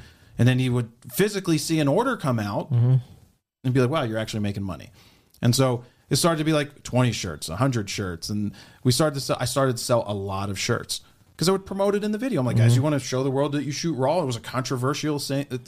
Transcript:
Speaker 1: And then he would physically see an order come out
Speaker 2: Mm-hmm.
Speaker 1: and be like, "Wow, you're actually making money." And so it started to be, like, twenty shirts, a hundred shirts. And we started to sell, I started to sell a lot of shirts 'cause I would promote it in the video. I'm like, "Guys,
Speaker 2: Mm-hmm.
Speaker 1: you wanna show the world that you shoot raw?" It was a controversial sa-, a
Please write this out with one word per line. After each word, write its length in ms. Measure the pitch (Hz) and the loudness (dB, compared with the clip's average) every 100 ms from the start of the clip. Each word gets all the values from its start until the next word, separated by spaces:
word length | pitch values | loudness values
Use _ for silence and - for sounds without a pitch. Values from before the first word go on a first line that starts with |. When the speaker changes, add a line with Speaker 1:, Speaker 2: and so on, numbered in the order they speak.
| - - - - | -10 -20 -8 2
Speaker 1:
And 100 | 117 | 4
then 100 | 127 | 4
he 100 | 127 | 2
would 220 | 123 113 - - | 0 -2 -8 -6
physically 460 | - 208 202 185 156 | 0 0 0 0 0
see 200 | - 160 | 2 2
an 80 | 143 | 2
order 280 | 160 254 240 | 2 2 0
come 220 | 147 117 | 0 0
out 340 | 104 120 - | -2 -4 0
Speaker 2:
Mm-hmm. 220 | 120 123 131 - - _ _ _ _ | 2 4 4 0 -16 _ _ _ _
Speaker 1:
and 100 | 131 | 0
be 60 | 131 | 2
like, 100 | 123 | 2
"Wow, 120 | 160 | 2
you're 160 | 123 110 | -2 -2
actually 220 | 110 113 | -4 -2
making 220 | 104 98 | -2 -4
money." 280 | 98 76 - - - _ _ - | -6 -8 -14 -20 -20 _ _ -2
And 120 | 120 | 2
so 300 | 123 131 120 - _ - | 4 2 0 -6 _ -4
it 60 | - | 0
started 220 | 175 160 | 2 2
to 60 | |
be, 80 | 151 | 2
like, 300 | 156 143 - | 0 0 -8
twenty 300 | - 123 123 | -2 2 2
shirts, 360 | 104 98 76 - | 2 -4 -8 -6
a 80 | 87 | 0
hundred 320 | 135 120 95 | 0 0 -2
shirts. 400 | - 95 85 - | -4 -6 -6 -6
And 220 | 104 101 - - - | -4 -4 -8 -18 -2
we 80 | 127 | 2
started 220 | 123 156 | 4 2
to 60 | 139 | 0
sell, 160 | 131 - | -4 -2
I 60 | |
started 320 | 123 143 135 117 | -2 0 0 0
to 60 | |
sell 180 | - 120 - | 0 0 0
a 80 | |
lot 360 | 104 98 95 101 | -4 -4 -4 -4
of 80 | 98 | -4
shirts 440 | - 117 - - - _ _ - | -2 -2 -4 -10 -12 _ _ -4
'cause 120 | 160 | 0
I 40 | |
would 120 | 190 190 | 0 -2
promote 280 | 196 202 | -2 0
it 100 | 202 | 0
in 80 | 214 | -2
the 60 | 214 | -4
video. 220 | 262 185 | -2 0
I'm 60 | 127 | 2
like, 100 | 113 | 4
"Guys, 120 | 117 | 6
Speaker 2:
Mm-hmm. 40 | 120 | 4
Speaker 1:
you 60 | |
wanna 160 | 151 143 | 2 0
show 220 | - 127 | -2 -2
the 80 | 139 | 0
world 220 | 131 147 | 0 0
that 120 | 147 | -2
you 80 | 139 | -4
shoot 220 | 135 170 | -4 -4
raw?" 280 | 127 131 170 | 0 0 0
It 40 | 139 | 0
was 100 | 117 | -4
a 40 | |
controversial 800 | - 123 - 131 131 147 151 143 | -6 -6 -4 -2 -2 -2 -2 -4
sa-, 260 | - 139 139 | -2 -4 -4
a 80 | 127 | -8